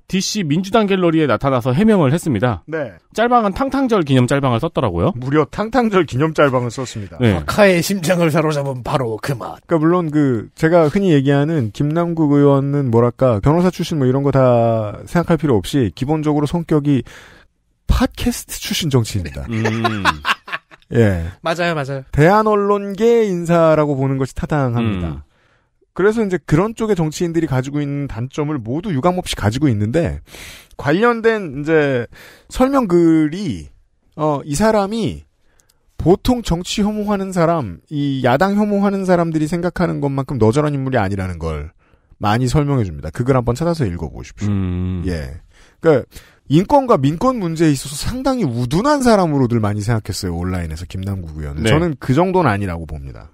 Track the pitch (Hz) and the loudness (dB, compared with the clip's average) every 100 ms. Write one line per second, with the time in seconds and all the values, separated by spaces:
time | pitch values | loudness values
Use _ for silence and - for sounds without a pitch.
0 | - 185 - 208 160 151 196 226 208 190 | -4 -4 -2 -2 -2 -2 0 2 2 2
1 | 175 160 151 107 139 131 127 127 220 202 | 2 2 2 0 0 0 0 2 4 4
2 | 139 160 165 107 123 101 - 156 127 90 | 4 2 0 0 0 -2 -6 -8 -8 -12
3 | _ - 240 247 208 180 269 269 262 214 | _ -2 2 2 2 -2 -2 0 0 0
4 | 147 131 123 139 135 113 170 - 123 85 | 2 4 4 2 0 0 -2 -2 -2 0
5 | 113 120 127 151 147 - 220 254 233 190 | 0 -2 -2 0 0 -2 -4 0 2 2
6 | 160 120 160 160 147 127 123 110 127 113 | 0 0 0 2 2 2 -2 -6 -8 -8
7 | 98 - 120 90 76 - 202 175 160 196 | -12 0 2 2 0 2 4 4 0 -2
8 | 160 180 170 151 151 147 139 127 113 147 | 0 0 2 2 0 -2 -4 -6 -4 -4
9 | 120 110 - 127 90 80 - 170 156 180 | -2 -6 -6 -6 -8 -12 -2 0 2 2
10 | 165 147 139 117 101 - 156 175 156 202 | 0 0 2 0 -4 -2 2 4 4 2
11 | 196 147 135 143 147 165 110 - 147 160 | 2 4 4 2 2 0 -2 -2 -2 0
12 | 170 165 151 143 143 139 139 143 135 113 | -2 0 2 4 4 4 2 -2 0 2
13 | 120 - 131 107 139 165 180 - 170 160 | 2 2 0 2 2 4 2 0 -4 0
14 | 127 131 139 135 131 120 117 113 104 104 | 0 2 2 2 4 4 2 0 -4 -8
15 | - 175 165 160 156 110 87 143 107 - | -4 -2 0 0 2 0 0 0 -2 -2
16 | 127 156 151 147 147 175 160 156 143 135 | -4 -2 0 0 0 -2 0 0 2 0
17 | - - - - _ _ _ _ - - | -2 -12 -20 -20 _ _ _ _ -2 0
18 | 262 - 247 240 - - - 202 165 131 | 0 -2 -4 -4 -8 -12 -8 -4 0 0
19 | 110 101 80 71 71 113 110 113 113 107 | 0 -4 -6 -10 -8 -4 -2 -2 -2 -2
20 | 92 76 73 - - 165 _ - - 120 | -2 -2 -4 -8 -8 -14 _ -20 -4 2
21 | 107 90 82 - 165 165 170 156 135 139 | 2 2 -4 -8 -6 -2 -2 -2 -6 -8
22 | 131 131 156 208 214 208 202 202 202 190 | -6 2 4 6 4 2 2 0 -2 0
23 | 226 233 214 180 165 170 165 156 147 135 | 2 4 2 0 0 4 4 4 2 0
24 | 135 135 135 - 165 156 131 117 117 95 | -2 -2 -4 -6 -4 -2 -2 0 -2 -2
25 | 85 71 71 _ _ _ _ _ _ - | -4 -8 -14 _ _ _ _ _ _ -2
26 | 196 220 208 180 - 147 208 226 220 185 | 0 2 0 -2 0 0 0 -2 -2 0
27 | 156 - 175 165 160 131 127 143 143 143 | -2 -2 -4 -2 -2 -2 -2 -4 -4 -4
28 | 139 110 131 - 147 151 110 143 214 139 | -6 -8 -8 -6 -4 -4 -6 -6 -4 -2
29 | 170 180 - - 104 120 147 107 107 139 | 0 0 -4 -4 -2 0 0 0 0 0
30 | 127 71 - - - - - - 139 170 | -2 -4 -12 -20 -20 -20 -20 -10 -2 0
31 | 240 233 226 220 180 131 147 160 143 127 | 2 2 0 0 -2 -6 0 2 2 0
32 | 110 - - - _ - 262 277 226 175 | -4 -12 -20 -20 _ 0 2 2 2 4
33 | 165 160 151 170 196 90 73 - _ _ | 6 4 2 -2 -6 -8 -10 -20 _ _
34 | _ - 151 143 - 143 220 214 196 226 | _ -4 -2 -2 -4 0 2 2 0 -2
35 | 170 76 - _ _ _ _ _ _ - | -4 -6 -12 _ _ _ _ _ _ -4
36 | 147 196 - 247 - 170 185 - 208 214 | 2 2 2 -2 -2 -4 -4 -2 -2 -2
37 | 208 202 190 185 165 170 110 82 - 151 | -2 -2 -2 0 2 2 -2 -10 -10 -4
38 | 143 135 123 135 190 202 214 202 202 196 | -2 0 2 2 2 0 0 0 0 0
39 | 185 175 170 160 151 175 175 - 170 156 | 2 2 2 0 -2 -2 -4 -2 -2 -2
40 | 143 139 135 135 110 143 151 143 131 127 | -2 -4 -4 2 2 4 2 0 -2 0
41 | 95 98 92 85 80 76 78 - _ _ | 0 -2 -6 -6 -6 -6 -10 -16 _ _
42 | _ - 104 113 127 143 143 135 98 76 | _ -6 0 0 2 0 2 0 -2 -6
43 | 78 - 127 131 120 120 165 165 113 85 | -10 -4 0 2 2 -2 -2 -2 -2 -4
44 | 78 58 - - 104 101 92 90 90 92 | -8 -12 -16 -6 -4 -2 -2 -2 -4 -4
45 | 87 85 67 80 - _ - _ 160 135 | -4 -6 -8 -14 -20 _ -20 _ 2 2
46 | - - - _ - 143 208 285 262 196 | 0 -14 -20 _ 0 2 4 2 4 2
47 | 135 165 254 254 175 160 160 139 135 147 | 2 0 0 0 -2 0 2 2 -4 -8
48 | - 247 269 254 165 117 123 151 269 294 | -8 -4 -2 0 -2 -2 -2 0 2 2
49 | 247 208 175 143 123 117 104 104 101 117 | 4 4 4 2 2 2 0 -2 -2 -2
50 | - 95 95 85 90 92 82 80 85 95 | -4 -6 -4 -4 -4 -4 -6 -8 -10 -8
51 | 95 98 82 78 73 73 110 151 175 139 | -6 -8 -8 -10 -8 -4 0 2 0 -4
52 | - 131 190 185 147 101 101 85 80 76 | -2 0 2 2 2 0 -4 -6 -10 -12
53 | 67 55 - | -12 -16 -20